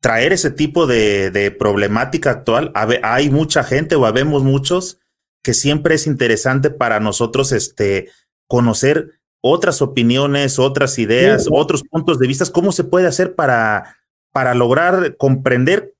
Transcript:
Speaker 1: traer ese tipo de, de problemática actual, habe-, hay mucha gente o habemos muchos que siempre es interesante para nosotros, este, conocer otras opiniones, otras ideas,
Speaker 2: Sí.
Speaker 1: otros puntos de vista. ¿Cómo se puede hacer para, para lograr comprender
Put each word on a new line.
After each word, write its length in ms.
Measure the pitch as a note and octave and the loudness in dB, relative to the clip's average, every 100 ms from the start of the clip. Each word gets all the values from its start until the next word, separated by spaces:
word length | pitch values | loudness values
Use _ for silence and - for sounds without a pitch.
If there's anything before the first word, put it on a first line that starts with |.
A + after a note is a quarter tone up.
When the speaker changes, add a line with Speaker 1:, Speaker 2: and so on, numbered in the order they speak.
Speaker 1:
traer 320 | - A2+ C#3 | 0 0 2
ese 180 | F#3 D3 | 0 -2
tipo 360 | - D3+ D#3 D#3 | -2 -2 0 0
de, 440 | A#2+ G#2+ G2+ F#2+ | 2 2 0 0
de 200 | F#2+ G2+ | 0 -2
problemática 760 | G2 G#2 G2+ G2+ G#2+ C3+ E3+ C#3+ | -2 0 0 0 -2 -4 -2 -2
actual, 420 | A#2+ - A#2 D3+ | -2 0 -2 -2
habe-, 260 | - G#2+ A#2+ | -4 -2 -2
hay 280 | G#2+ B2 D3 | -2 -2 0
mucha 320 | C#3 D#3 D#3 | 0 0 -2
gente 320 | B2 C3 D#3 | 0 -4 0
o 100 | D#3+ | 0
habemos 380 | A#2 A2 D3 D3 | 2 0 0 0
muchos 560 | C3+ C#3 C3+ F3+ F#3 - _ _ _ _ | 0 0 0 -4 -4 -12 _ _ _ _
que 120 | - | -2
siempre 400 | A2+ C#3 D3+ D3+ | 0 0 0 2
es 120 | D#3 D#3 | 0 0
interesante 640 | C#3 A#2+ A2+ C3 C3+ C#3+ | -2 0 0 2 0 0
para 300 | C#3+ A#2+ G#2+ | -2 -2 0
nosotros, 520 | G#2+ G2 A#2 B2+ C3+ | -2 -2 -2 -2 -2
este, 580 | A#2 - - G2+ G2 F#2 _ _ _ _ | -2 -4 -4 -2 -2 -6 _ _ _ _
conocer 640 | B2 A#2+ G#2+ C3+ D3+ - _ _ _ | 0 2 2 2 0 -2 _ _ _
otras 400 | B2 E3+ F3+ - | 0 2 2 0
opiniones, 760 | C3+ C3+ A#2 B2+ C#3+ C#3+ C#3 C3+ | 0 0 2 2 0 0 0 2
otras 400 | C3 C3+ C3+ - | 0 2 -2 0
ideas, 460 | G#2+ A#2+ F3+ A3 | 0 4 4 2
Speaker 2:
Sí. 60 | - | 2
Speaker 1:
otros 300 | D3 D3+ D#3 | 0 0 -2
puntos 340 | - D#3+ D3 C#3+ | -2 -4 -2 0
de 80 | B2+ | 0
vista. 180 | C3+ F3 | 0 -2
¿Cómo 200 | F3 F#3+ | 0 0
se 120 | F3+ | -2
puede 220 | D3 F3+ F3+ | 0 0 0
hacer 300 | - F3+ F3+ | 0 -2 -2
para, 600 | D3 A#2+ A2 G#2 - _ _ _ _ | 0 0 0 -2 -6 _ _ _ _
para 220 | C3+ B2+ | -4 -2
lograr 600 | B2 A#2+ C3+ F3 F#3 E3+ - | 0 2 2 2 0 -2 -2
comprender 760 | C3+ C3 C3 B2 C3 G3+ - _ | 0 0 0 0 2 0 -4 _